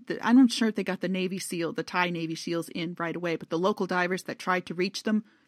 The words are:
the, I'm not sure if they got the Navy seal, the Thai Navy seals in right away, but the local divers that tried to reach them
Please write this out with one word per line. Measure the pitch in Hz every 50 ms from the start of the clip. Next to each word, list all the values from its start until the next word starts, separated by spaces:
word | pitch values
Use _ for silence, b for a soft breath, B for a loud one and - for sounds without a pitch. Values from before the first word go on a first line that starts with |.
| -
the, | - - - -
I'm | 226 240
not | 269 262 233
sure | - - 226
if | 220 214
they | 208 185
got | 196 185 -
the | -
Navy | 185 190 185 180 185 196 185
seal, | - - 185 170 165 156
the | 151 160 160
Thai | - - 180 180 180
Navy | 175 165 165 160 160
seals | - - 175 170 170 165
in | - - 180 165 175 170 -
right | 170 165 160
away, | 175 175 170 160
but | - - -
the | 165 165
local | 185 202 220 - 196
divers | 180 185 180 180 175 185 175 -
that | - 135 -
tried | - 185 180 185 180
to | - 170
reach | 175 185 196 - - -
them | 220 220 208 b b b b b